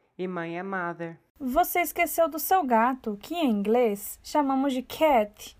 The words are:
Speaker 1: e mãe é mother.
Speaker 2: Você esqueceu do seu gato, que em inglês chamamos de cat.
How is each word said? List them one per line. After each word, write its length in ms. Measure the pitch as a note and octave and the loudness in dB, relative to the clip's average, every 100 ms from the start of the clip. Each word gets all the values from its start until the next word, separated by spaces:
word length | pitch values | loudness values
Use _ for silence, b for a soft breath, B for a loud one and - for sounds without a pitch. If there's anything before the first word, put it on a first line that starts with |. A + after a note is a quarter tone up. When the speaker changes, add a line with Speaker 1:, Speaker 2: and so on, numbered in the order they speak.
| _ - | _ -10
Speaker 1:
e 80 | F#3 | -8
mãe 320 | F3 E3 E3+ | -6 -8 -8
é 60 | |
mother. 520 | G3 G3 E3+ E3 E3 E3 _ - | -6 -6 -6 -6 -10 -12 _ -10
Speaker 2:
Você 380 | C4 C#4 F4 F4+ | -4 0 0 0
esqueceu 500 | E4 - E4 - E4 | -2 -2 -2 2 0
do 120 | D#4 | 0
seu 240 | - F#4+ | 0 2
gato, 520 | C#4 A3+ A#3+ C4 A3+ G#3 | 4 4 2 0 -6 -10
que 160 | - | -8
em 160 | E4+ C#4+ | -2 0
inglês 680 | G#3 G3+ A#3 A#3+ G3+ - - | 0 2 4 4 0 -8 -16
chamamos 480 | - D4+ C#4 C4+ C#4 | -4 0 2 2 0
de 100 | C4 | -2
cat. 720 | B3+ - D#4 B3+ G#3 - - | -6 0 4 4 2 -4 -20